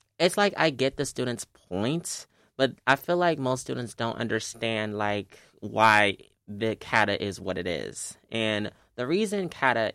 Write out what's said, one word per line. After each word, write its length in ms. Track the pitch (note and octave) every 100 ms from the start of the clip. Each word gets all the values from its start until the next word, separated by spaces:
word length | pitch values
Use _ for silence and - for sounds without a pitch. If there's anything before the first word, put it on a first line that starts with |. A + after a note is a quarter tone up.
| _ -
it's 160 | F3 G3+
like, 180 | G3+ -
I 140 | D#3+
get 260 | B2+ C3+ C#3
the 80 |
students' 400 | C3+ - B2 A#2+ - _ -
point, 600 | F2+ A2+ E3 - - - _ _ -
but 180 | C3 - -
I 80 |
feel 220 | C#3 - F3
like 240 | F3 D3+
most 220 | C3 B2+
students 320 | - B2+ A#2+
don't 240 | - A#2 -
understand, 800 | A2+ A2+ - - A2+ A2 G#2+ G#2
like, 400 | G#2 G#2 G2+ - - -
why 600 | G#2 A2 A2 G#2+ G2+ - - _ -
the 300 | G#2 A2+ G2+
cata 440 | - A2+ G2+ G2+
is 180 | G2+ F2+
what 180 | F#2+ F2+
it 80 | F2+
is. 500 | D#2 G#1 - - - -
And 400 | A2+ A2 G#2 G#2 - _
the 140 | - B2
reason 400 | F#3 G#3+ G3+ F3
cata 440 | - C3+ A2+ G#2+